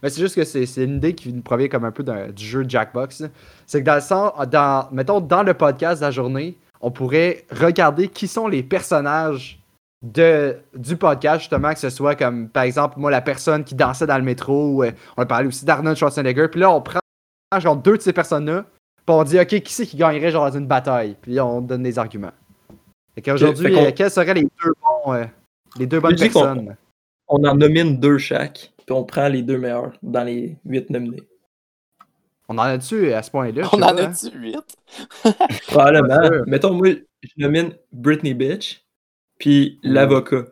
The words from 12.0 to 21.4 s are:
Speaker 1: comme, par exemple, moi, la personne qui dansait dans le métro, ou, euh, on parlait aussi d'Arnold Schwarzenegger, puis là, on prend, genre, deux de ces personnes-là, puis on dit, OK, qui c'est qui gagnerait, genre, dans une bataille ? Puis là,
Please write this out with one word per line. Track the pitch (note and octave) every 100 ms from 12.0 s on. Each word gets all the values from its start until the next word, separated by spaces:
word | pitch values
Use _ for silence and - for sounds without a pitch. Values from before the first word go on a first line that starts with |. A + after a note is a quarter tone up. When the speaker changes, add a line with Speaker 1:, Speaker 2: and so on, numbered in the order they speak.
| C#3
Speaker 1:
comme, | D3 C3 A#2+ A2+
par | C3+
exemple, | B2+ B2+ C#3+ C#3
moi, | D3
la | C3+
personne | B2+ C3 - D3+
qui | D3+
dansait | C3 C3+ B2+ D3+
dans | C3+
le |
métro, | C3 B2+ - C#3 D3
ou, | C#3
euh, | B2 A2 - -
on |
parlait | B2 A#2+ C3+
aussi | B2
d'Arnold | C#3 D3 D#3 D#3
Schwarzenegger, | D3 C#3+ C3 B2+ D#3+
puis | E3
là, | F#3
on | D#3+
prend, | - D3+ - _ _ _ _ G3
genre, | E3 C#3+
deux | C3 G#3+
de |
ces | G3
personnes-là, | F3 D#3+ D3+ D3+ E3+ G#3 _ _ _ -
puis | D#3+
on |
dit, | D3 F3
OK, | F3 G#3
qui | -
c'est | - A#3
qui | C#3+
gagnerait, | E3 D3+ D#3+
genre, | D#3+ D3
dans | C#3
une | C#3
bataille ? | C3+ C3 B2+ G#2+ G2+
Puis | -
là, | B2